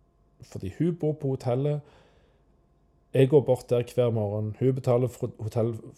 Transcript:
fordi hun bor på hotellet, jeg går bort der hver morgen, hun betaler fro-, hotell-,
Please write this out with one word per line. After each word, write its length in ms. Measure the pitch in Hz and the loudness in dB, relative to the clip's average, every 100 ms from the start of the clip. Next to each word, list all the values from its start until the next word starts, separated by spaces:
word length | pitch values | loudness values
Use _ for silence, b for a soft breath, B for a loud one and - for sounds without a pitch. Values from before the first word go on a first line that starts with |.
| _ _ _ _ | _ _ _ _
fordi 300 | - - 95 - | -18 -10 -10 -2
hun 160 | 165 170 | -2 0
bor 160 | 151 151 | -4 -2
på 160 | 139 131 | -4 -4
hotellet, 420 | 127 123 143 147 b b b b b b b _ _ _ _ _ _ | -2 0 0 -2 b b b b b b b _ _ _ _ _ _
jeg 140 | 127 135 | 2 6
går 120 | 147 | 6
bort 260 | 120 127 - | 4 0 0
der 140 | 120 117 - | -2 0 0
hver 160 | 120 | 0
morgen, 440 | 110 104 104 107 104 | 2 -2 -2 -4 0
hun 160 | 127 131 | 0 0
betaler 320 | 131 123 127 | 2 2 0
fro-, 220 | - 120 - | -4 -10 -6
hotell-, 360 | 110 120 113 113 - | -6 -2 -2 -2 -12